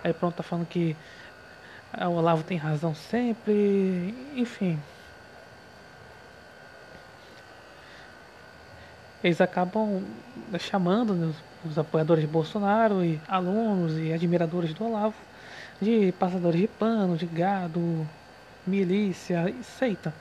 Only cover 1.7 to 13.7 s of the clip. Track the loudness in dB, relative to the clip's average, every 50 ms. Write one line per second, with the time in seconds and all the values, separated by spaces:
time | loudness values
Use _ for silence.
1.7 | -20 -20 -20 -14 -8 -4 -2 -2 0 2 4 4 4 2 2 -2 -4 -2 -2 -2
2.7 | -2 0 -2 -2 -4 -4 -8 -4 -2 0 0 0 -2 -2 0 2 2 4 4 4
3.7 | 4 4 2 2 0 0 -2 -4 -6 -10 -12 -10 -4 -4 -4 -4 -2 -2 -2 0
4.7 | 0 -2 -4 -10 -18 -20 -20 -20 -20 -20 -20 -20 -20 -20 -20 -20 -20 -20 -20 -20
5.7 | -20 -20 -20 -20 -20 -20 -20 -20 -20 -20 -20 -20 -20 -20 -20 -20 -20 -20 -20 -20
6.7 | -20 -20 -20 -20 -20 -20 -20 -20 -20 -20 -20 -20 -20 -20 -20 -20 -20 -20 -20 -20
7.7 | -20 -20 -20 -20 -20 -20 -20 -20 -20 -20 -20 -20 -20 -20 -20 -20 -20 -20 -20 -20
8.7 | -20 -20 -20 -20 -20 -20 -20 -20 -16 0 2 2 4 4 4 2 4 0 -2 0
9.7 | 0 -2 0 0 -2 -2 -4 -6 -10 -14 -16 -16 -16 -16 -12 -8 -8 -6 -6 -2
10.7 | 0 2 4 4 4 4 4 2 2 0 0 -2 -4 -6 -12 -20 -20 -12 -10 -4
11.7 | -2 -2 -2 2 2 2 4 6 4 4 4 2 2 0 0 0 -2 -2 2 2
12.7 | 4 4 4 4 4 4 2 2 0 -2 -4 -2 -2 0 0 2 0 0 2 2